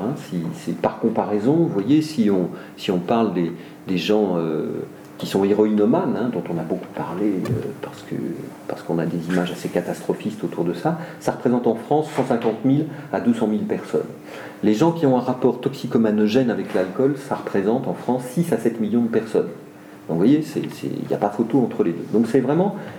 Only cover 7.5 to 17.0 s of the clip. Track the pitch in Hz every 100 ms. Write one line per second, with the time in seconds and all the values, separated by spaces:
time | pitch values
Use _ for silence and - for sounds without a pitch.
7.5 | 120 - - - - - - - 82 -
8.5 | - - - - 82 82 85 80 90 90
9.5 | 87 87 90 90 80 - - 214 - 170
10.5 | - 85 85 156 170 - - - - 123
11.5 | 120 117 110 - 147 151 - 123 117 117
12.5 | 104 131 143 156 - - 95 107 117 107
13.5 | 107 - 92 - 78 - - - - -
14.5 | - 104 107 165 165 143 123 127 123 127
15.5 | - 135 - - - 110 107 107 120 123
16.5 | 95 92 98 92 -